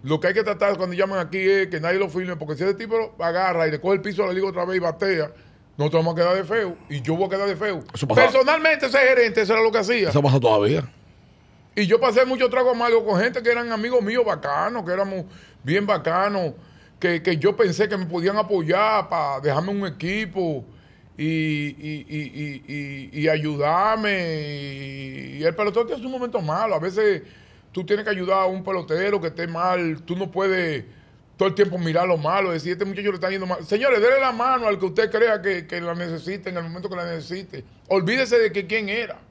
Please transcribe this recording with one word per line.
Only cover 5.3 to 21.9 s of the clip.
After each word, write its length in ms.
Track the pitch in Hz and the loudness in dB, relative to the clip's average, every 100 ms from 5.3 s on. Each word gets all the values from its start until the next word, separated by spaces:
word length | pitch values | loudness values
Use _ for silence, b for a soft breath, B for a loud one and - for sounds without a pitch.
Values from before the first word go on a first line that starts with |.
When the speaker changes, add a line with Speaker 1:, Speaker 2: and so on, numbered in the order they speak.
| b b b _ - | b b b _ -2
Speaker 1:
nosotros 260 | 147 165 | 0 2
vamos 80 | 165 | 2
a 40 | 165 | 2
quedar 140 | 170 185 | 2 2
de 80 | |
feo, 320 | 170 226 196 170 - | 0 -2 -2 -6 -10
y 100 | 143 | -8
yo 160 | 123 165 | -2 0
voy 100 | 190 | 0
a 40 | |
quedar 180 | 190 202 | 0 -2
de 80 | 175 | -2
feo." 260 | 208 175 - | -4 -4 -8
Speaker 2:
Eso 120 | - 143 | -6 2
pasa. 160 | - | 6
Speaker 1:
Personalmente, 640 | - 269 262 320 320 302 302 | 6 6 4 4 4 2 2
ese 120 | 269 | 4
gerente, 420 | 262 247 233 214 | 6 6 4 2
eso 120 | 202 | 2
era 80 | 226 | 4
lo 100 | 226 | 4
que 60 | 220 | 2
hacía. 320 | 196 240 175 | 2 2 2
Speaker 2:
Eso 100 | 147 | 4
pasa 160 | 143 135 | 4 4
todavía. 420 | 120 107 104 156 131 - - - _ _ _ _ _ | 4 4 4 2 -2 -14 -20 -20 _ _ _ _ _
Speaker 1:
Y 120 | - 196 | -2 4
yo 140 | 226 | 4
pasé 240 | 254 226 | 4 4
mucho 240 | 254 254 254 | 2 2 2
trago 200 | 254 254 | 2 2
amargo 340 | 240 240 226 | 2 2 2
con 160 | 214 185 | 2 0
gente 220 | 226 254 | 0 0
que 80 | 233 | 0
eran 200 | 240 240 | 0 0
amigos 300 | 220 226 247 | -4 0 0
míos 220 | 202 240 | 2 0
bacanos, 600 | 220 160 143 143 185 240 | 0 0 -2 -2 -2 -4
que 80 | 170 | -4
éramos 320 | 180 196 190 - B B B | -2 -2 -4 -10 B B B
bien 240 | 127 180 202 | -2 0 2
bacanos, 680 | 190 143 175 202 202 170 - b b b - | 0 0 0 0 0 -4 -6 b b b -4
que, 240 | 180 170 | 0 0
que 140 | 170 165 | 0 2
yo 180 | 170 196 | 2 4
pensé 300 | 185 170 208 | 0 2 0
que 80 | 196 | -2
me 80 | 180 | -4
podían 300 | 175 175 208 | -2 0 0
apoyar 680 | 208 196 156 180 214 214 160 | 0 0 2 2 2 2 0
para 300 | 170 147 135 | -2 -2 -2
dejarme 320 | 143 139 180 | 0 0 -2
un 140 | 202 196 | -4 -6
equipo 760 | 120 165 202 214 190 175 143 113 b b b b - | -6 -6 -4 -4 -4 -4 -4 -10 b b b b -6
y, 80 | 156 | -4
y, 800 | 160 156 151 147 - 151 | -2 -2 -2 -4 -8 -10